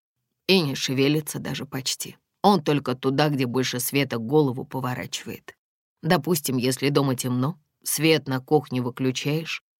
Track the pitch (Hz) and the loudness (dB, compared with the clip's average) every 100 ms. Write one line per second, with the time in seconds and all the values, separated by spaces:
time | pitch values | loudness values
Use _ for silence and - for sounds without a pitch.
0 | _ _ _ _ - 190 143 - - 131 | _ _ _ _ 2 4 4 -2 -4 2
1 | 135 151 151 143 - 135 - 131 - - | 2 2 -2 -8 -8 -8 -8 -8 -6 -6
2 | - - _ _ 196 196 151 147 135 127 | -10 -14 _ _ 4 4 2 0 0 -2
3 | 135 139 151 139 127 123 127 123 - 139 | 0 2 2 2 0 0 -2 -2 -2 0
4 | 131 120 113 151 143 123 127 135 127 127 | 0 -2 2 2 2 0 -8 -6 -6 -6
5 | - - - - - - _ _ _ _ | -8 -10 -12 -14 -16 -20 _ _ _ _
6 | 165 180 - 175 - 127 123 127 135 143 | 2 2 2 -2 0 0 0 0 2 2
7 | 139 127 127 123 135 - _ _ - - | 2 -2 -2 0 -2 -4 _ _ -8 0
8 | 156 156 - 131 131 151 - 127 123 - | 4 2 2 -6 2 2 2 -4 -4 -2
9 | 131 127 147 156 160 - - _ | -2 -2 -2 -2 -4 -10 -12 _